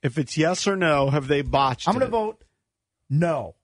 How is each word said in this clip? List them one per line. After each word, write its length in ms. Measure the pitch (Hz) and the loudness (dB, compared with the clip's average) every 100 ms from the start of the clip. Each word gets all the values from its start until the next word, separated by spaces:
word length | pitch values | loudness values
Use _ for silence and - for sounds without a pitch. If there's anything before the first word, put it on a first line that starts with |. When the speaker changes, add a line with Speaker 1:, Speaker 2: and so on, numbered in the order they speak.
Speaker 1:
if 160 | 139 123 | -4 -4
it's 180 | 135 - | -6 0
yes 300 | 156 180 - | 0 0 -2
or 80 | 196 | 0
no, 340 | 170 147 139 | 2 2 2
have 160 | 143 135 | 0 0
they 140 | 143 | -2
botched 460 | 131 135 139 123 - | 0 2 2 0 -2
Speaker 2:
I'm 60 | |
gonna 120 | 220 254 | 0 0
Speaker 1:
it? 40 | |
Speaker 2:
vote 340 | 226 214 220 _ _ _ _ _ _ _ | 0 -4 -8 _ _ _ _ _ _ _
no. 460 | 143 170 151 98 - | 0 0 -2 -6 -14